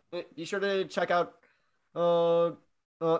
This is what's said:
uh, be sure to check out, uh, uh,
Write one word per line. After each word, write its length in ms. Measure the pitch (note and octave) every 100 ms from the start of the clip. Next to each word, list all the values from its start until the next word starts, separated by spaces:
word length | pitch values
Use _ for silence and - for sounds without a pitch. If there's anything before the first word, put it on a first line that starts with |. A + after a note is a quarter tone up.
| _
uh, 80 | F3 - -
be 100 | E3
sure 140 | G3+
to 260 | G3 G3 F3
check 240 | - F3
out, 220 | F3 E3+ - _ _ _ _ _ D#3+
uh, 560 | E3+ E3+ E3+ E3+ E3+ D#3 _ _ _ _
uh, 160 | E3